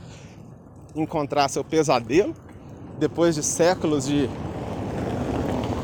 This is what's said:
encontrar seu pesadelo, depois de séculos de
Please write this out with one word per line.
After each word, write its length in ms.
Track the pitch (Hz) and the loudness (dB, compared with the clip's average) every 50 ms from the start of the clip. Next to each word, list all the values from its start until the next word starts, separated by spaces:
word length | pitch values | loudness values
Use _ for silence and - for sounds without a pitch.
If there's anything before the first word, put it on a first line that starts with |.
| - - - - - - - - - - - - - - - - - - - | -12 -16 -16 -18 -18 -18 -18 -20 -20 -20 -20 -20 -20 -20 -20 -20 -18 -8 -4
encontrar 540 | 151 160 - - 156 143 - 147 147 139 131 | -4 -2 0 0 -2 -2 0 2 2 2 2
seu 140 | - 147 131 | 2 -2 -2
pesadelo, 720 | - 156 160 151 156 135 123 117 110 127 180 262 320 320 - - - - - - - - - - - - - | 2 2 4 4 6 4 2 2 4 4 4 4 4 0 -8 -12 -18 -18 -18 -18 -16 -16 -16 -16 -12 -4 -2
depois 340 | 151 147 - 156 170 170 156 | -2 0 2 4 2 4 2
de 100 | 151 139 | 2 0
séculos 640 | - - - 160 175 185 - - 160 151 143 135 | 0 2 4 4 4 4 2 2 0 0 0 0
de 240 | 143 143 143 135 - - - - - - - - - - - - - - - - - - - - - - - - - - - - - - - | 2 2 2 2 0 -2 -6 -8 -8 -6 -6 -6 -6 -6 -6 -6 -6 -4 -4 -4 -2 -2 -2 -2 -2 -2 -2 -2 -2 -2 -2 -2 -2 -2 -2